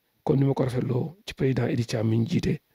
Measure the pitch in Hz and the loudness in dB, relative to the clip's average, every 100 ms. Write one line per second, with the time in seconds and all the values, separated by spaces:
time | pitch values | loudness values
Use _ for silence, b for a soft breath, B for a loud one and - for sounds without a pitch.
0 | _ _ - 131 139 135 131 127 127 123 | _ _ 0 2 2 2 0 -2 -2 -2
1 | 143 - - - 135 131 117 127 117 117 | -4 -8 -14 -2 0 0 0 -2 -2 -2
2 | 113 113 117 - - - _ | 0 2 0 0 0 -4 _